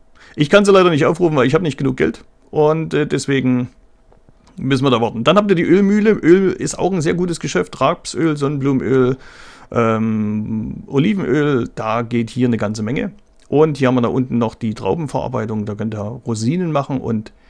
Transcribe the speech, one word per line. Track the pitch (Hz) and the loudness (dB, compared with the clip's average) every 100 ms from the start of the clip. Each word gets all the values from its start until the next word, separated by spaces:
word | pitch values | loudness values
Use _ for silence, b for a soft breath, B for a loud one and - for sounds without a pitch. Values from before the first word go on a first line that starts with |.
| _ B B B | _ B B B
Ich | 151 | 4
kann | 202 202 | 4 6
sie | |
leider | 196 180 | 6 6
nicht | 147 143 | 4 2
aufrufen, | 165 175 151 | 2 0 2
weil | 127 | 2
ich | |
habe | 160 | 2
nicht | 170 - | 0 -2
genug | 135 127 | -2 0
Geld | - - - _ - | -2 -2 -14 _ -8
und, | 151 151 160 160 | 0 2 2 -2
äh, | 156 147 | -2 -2
deswegen | 143 139 135 127 123 123 _ _ _ _ _ _ _ _ - | -4 -2 0 0 -2 -4 _ _ _ _ _ _ _ _ -8
müssen | 131 135 | -2 0
wir | 139 | 2
da | 120 | 2
warten. | 113 113 | 0 0
Dann | 120 190 | 2 4
habt | 208 | 4
ihr | 170 | 2
die | |
Ölmühle. | 175 180 196 208 214 | 4 4 4 2 2
Öl | 202 147 185 190 | 2 4 4 2
ist | - 151 - | -2 -6 -4
auch | 175 | -2
ein | 190 | -2
sehr | 147 175 | -2 -2
gutes | 180 165 | -2 -4
Geschäft. | 147 180 - - | -4 -4 -4 -2
Rapsöl, | 165 175 - - 160 147 | -2 -2 -8 -2 -2 0
Sonnenblumenöl, | 139 147 135 131 101 131 127 131 B B B B B | -2 -2 0 0 2 2 2 0 B B B B B
ähm, | 120 113 110 110 110 107 107 107 110 123 - - | 0 2 2 0 -2 -2 -4 -4 -6 -6 -10 -4
Olivenöl, | 135 180 196 117 147 147 135 113 | 0 0 0 0 0 2 0 -2
da | - 110 113 | -6 -4 -4
geht | 113 120 113 | -2 -4 -4
hier | 123 123 | -2 0
eine | 113 | 0
ganze | 104 113 | -2 -4
Menge. | 107 151 202 - _ _ - | -4 -4 -6 -10 _ _ -2
Und | 139 160 139 | 2 2 2
hier | 127 | 2
haben | 127 | 2
wir | |
da | 117 | 2
unten | 131 131 120 | 0 -2 -2
noch | 113 | -2
die | - 113 107 | -4 -6 -4
Traubenverarbeitung. | - 170 147 147 - 123 110 107 104 | -4 -2 -4 -6 -4 -4 -4 -6 -6
Da | 101 | -6
könnt | 110 110 | -6 -6
ihr | |
Rosinen | 104 - - 110 113 175 175 | -8 -8 -6 -4 -2 -2 -2
machen | 147 139 139 | -2 -2 -4
und, | - 110 107 b | -2 -4 -6 b